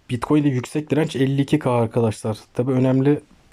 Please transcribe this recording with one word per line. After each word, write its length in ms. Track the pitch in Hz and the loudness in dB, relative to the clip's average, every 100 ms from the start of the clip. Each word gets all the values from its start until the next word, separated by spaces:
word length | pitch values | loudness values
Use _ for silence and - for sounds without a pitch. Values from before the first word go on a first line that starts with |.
| - | -8
Bitcoin'de 400 | 123 - 151 143 | -6 0 2 2
yüksek 400 | 127 120 156 151 | 0 -4 -6 -2
direnç 260 | 151 156 120 | -2 -2 0
elli 260 | 135 139 | 0 0
iki 180 | 139 151 | 0 0
K 120 | 131 | 0
arkadaşlar. 680 | 120 113 123 113 - 110 104 - | 0 0 0 -2 -2 -6 -8 -10
Tabi 180 | - 127 | -6 -2
önemli 500 | 127 131 131 135 147 - _ _ | 0 2 2 2 0 -2 _ _